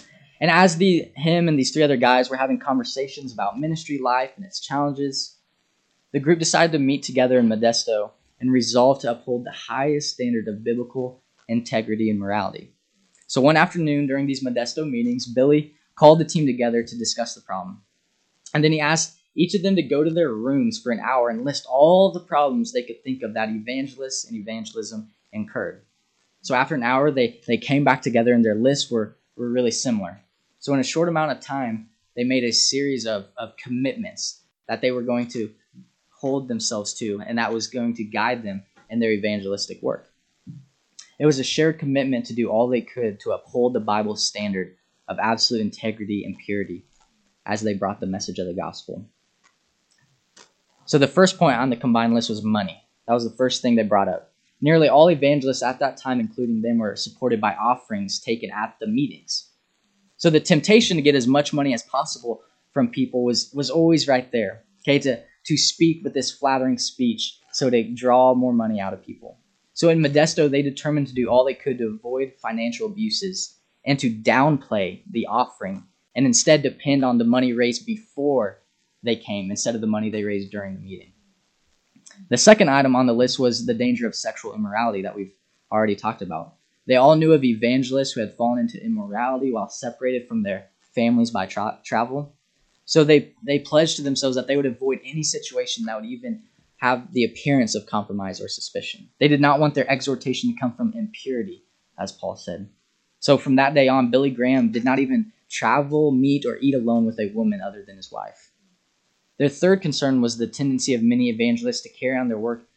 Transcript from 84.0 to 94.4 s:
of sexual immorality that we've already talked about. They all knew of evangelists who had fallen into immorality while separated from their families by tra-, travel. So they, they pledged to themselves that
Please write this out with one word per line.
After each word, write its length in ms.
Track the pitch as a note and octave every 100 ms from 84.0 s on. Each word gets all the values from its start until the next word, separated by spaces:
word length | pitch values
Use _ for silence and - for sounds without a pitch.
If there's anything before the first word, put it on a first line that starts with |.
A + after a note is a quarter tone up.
| A#2
of 80 | -
sexual 380 | A2+ - A2
immorality 480 | G#2+ G#2 G#2 A#2+ G2+
that 140 | F#2+ G#2
we've 180 | F#2+ _ _ _ -
already 240 | G#2+ A2 G2+
talked 260 | A2 -
about. 320 | F#2 E2 E2 _ _ _ -
They 100 | B2+
all 200 | C#3 D#3
knew 180 | D#3+
of 100 | D#3
evangelists 680 | C3 A2 A#2 B2+ B2+ C3+ C3+
who 100 | -
had 140 | G#2 -
fallen 240 | A#2 B2
into 240 | A#2 F#2+
immorality 680 | A2+ A2 G2+ G2+ B2 C3 C3+
while 180 | A2 G2+
separated 580 | - B2 - B2+ B2+ A#2+
from 160 | A#2
their 240 | G2+ G2 - _ _
families 380 | - A#2 A#2+ A#2
by 160 | A2+ F#2+
tra-, 320 | - G#2 -
travel. 520 | - A2+ A#2+ C#3 D3 _ _ _ _ _ -
So 180 | D#3+
they, 300 | D3+ D3 - _
they 160 | B2 C#3+
pledged 360 | C#3+ D#3 D#3+ -
to 80 |
themselves 320 | C#3 C3+ C3+
that 100 | B2+